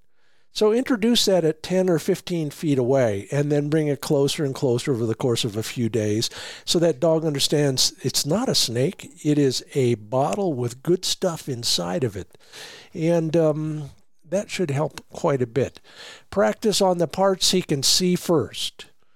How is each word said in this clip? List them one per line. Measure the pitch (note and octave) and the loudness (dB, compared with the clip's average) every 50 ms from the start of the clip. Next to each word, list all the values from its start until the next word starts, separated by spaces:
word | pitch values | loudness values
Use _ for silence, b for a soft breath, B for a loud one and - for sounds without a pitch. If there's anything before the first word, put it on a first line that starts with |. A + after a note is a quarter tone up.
| - - - - - _ _ - - - - | -20 -20 -20 -20 -20 _ _ -20 -20 -14 -2
So | - G#3+ G#3+ G#3+ | 2 2 4 4
introduce | A#3 C4 - C#4 G#3 F#3 A#3 B3 - - | 2 2 0 0 2 2 2 4 4 4
that | - F#3+ F3+ D#3+ | 4 4 4 4
at | D#3 D#3+ - - | 2 0 -2 -4
ten | - F3+ F#3 F#3 F#3 | -2 0 2 2 4
or | F3 D3+ | 2 2
fifteen | - - F#3 - - - F3+ E3+ D#3 D3 | 2 0 -2 -2 -2 -4 -4 -4 -4 -4
feet | - - - D#3 C#3+ C3 | -6 -4 -2 0 2 2
away | B2 A#2 C3+ C3+ B2+ A2+ G#2 G2 G2+ - | 2 4 4 4 4 2 0 -2 -4 -4
and | D3 C#3+ D3 D3 D3 | -2 -2 0 2 0
then | D3 D3 D3+ | 0 0 0
bring | D3+ D#3+ D#3 D3 | 0 0 0 0
it | C#3 C3 | -2 -4
closer | - - D#3 C#3 C#3 C#3+ - - D#3 | -2 0 2 2 2 2 0 -2 -4
and | C3+ C3 | -4 -2
closer | - - C3 A#2+ B2 - - C#3 | -2 0 0 0 0 0 -2 -2
over | A2 A#2 | 0 0
the | A2 A2+ | -2 -2
course | - - C3 A#2 - - | -2 0 0 0 0 -2
of | A#2+ G2 | -2 -4
a | A2 G#2+ | -4 -6
few | - - - A#2+ A2 | -6 -4 -2 -2 0
days | G#2+ A2+ G#2+ G#2+ G#2 A2 A2+ - B B B B B B B | 0 0 0 0 0 0 -2 -4 B B B B B B B
so | - - F3+ | -2 0 2
that | D#3+ E3+ D#3 B2+ | 2 2 2 2
dog | - E3 D#3+ D#3+ D#3 | 2 2 2 2 0
understands | D#3+ D3 C#3 - - E3+ D3 D3 C#3+ C3 B2+ - - - - | -2 -2 -2 0 0 2 2 2 2 2 2 0 0 -2 -2
it's | - C3 - - - | -4 -4 -2 -2 -2
not | C#3 D#3 G#3 B3+ C4 | 0 -2 0 0 0
a | F3 | 0
snake. | - - - A2+ A#2+ C3 E3 - - - - - - - | 0 0 0 0 0 -2 -2 -2 -6 -12 -20 -20 -6 -2
It | D3+ D3+ | 0 2
is | D3 C#3+ C3+ A#2+ - - - - | 4 4 2 2 -2 -6 -4 -2
a | C#3+ C3 A#2+ A#2+ | 0 2 2 2
bottle | A2 G#2 G#2 A#2+ C3 C#3 D#3+ F#3+ G#3 G3+ F#3 D3 | 0 -2 -2 -2 0 0 0 0 -2 -2 -2 -2
with | A#2+ B2 A#2+ A#2 - - | -2 -4 -6 -6 -6 -2
good | - F3 F3 - | 0 0 0 0
stuff | - - - - F#3 E3 D3+ - | -2 -4 -2 -2 -2 -4 -4 -6
inside | - C3+ A#2 A2+ - - - E3+ F3 F#3 F3+ - | -8 -8 -4 -2 -2 -2 0 -2 -2 -2 -2 -2
of | A#2 F#2+ | -2 -4
it. | G2+ F2 - - B B B B B B B B B B B - | -6 -10 -14 -16 B B B B B B B B B B B -8
And, | F3+ D#3+ E3 E3+ E3+ D#3+ D#3+ D3+ | -2 0 2 2 2 2 2 2
um, | E3+ D#3+ D#3 D3+ D#3 D#3 D#3 D3+ D3+ D3 C3+ - - - _ _ _ - | 4 4 4 2 0 -2 -4 -6 -6 -8 -12 -14 -20 -20 _ _ _ -10
that | D#3 D#3+ F#3+ G#3+ - | -6 -4 -4 -4 -4
should | - - F#3 D3 | -4 -4 -2 -2
help | C3+ C3+ D#3 D3+ - - - _ | 0 -2 -2 -2 -4 -8 -16 _
quite | - - - E3+ C#3+ C3 B2 | -10 -4 0 0 0 0 0
a | |
bit. | A#2 A#2 C#3 A#2+ - - - B B B B B B B B B B | -2 -2 -2 -2 -2 -4 -10 B B B B B B B B B B
Practice | - G3 G#3 G#3+ G3+ - - A3 F#3 - | -2 0 0 0 0 0 0 0 2 4
on | G3+ F#3 F3+ | 2 2 4
the | F3 E3+ | 2 0
parts | D3 - - F#3+ G3 F#3+ - - - | -2 0 2 2 2 2 2 2 2
he | - F#3 | 2 0
can | F3 - E3 C#3 C3 | 0 0 -2 0 2
see | - - - F#3 F3+ F3+ | 2 2 2 2 2 0
first. | F3 - - F3 D3+ A2 - - - - - - - - - - - - - _ | 0 0 0 2 2 0 -2 -6 -8 -8 -8 -10 -12 -18 -20 -20 -20 -20 -20 _